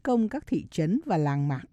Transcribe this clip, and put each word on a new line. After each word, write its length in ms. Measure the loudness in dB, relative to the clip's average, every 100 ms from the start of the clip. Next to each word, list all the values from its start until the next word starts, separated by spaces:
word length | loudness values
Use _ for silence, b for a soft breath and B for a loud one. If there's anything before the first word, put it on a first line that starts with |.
công 260 | 0 2 2
các 180 | -2 -4
thị 180 | -4 -2
trấn 280 | -2 0 0 0
và 120 | 0
làng 300 | 2 0 0
mạc 140 | -2 -8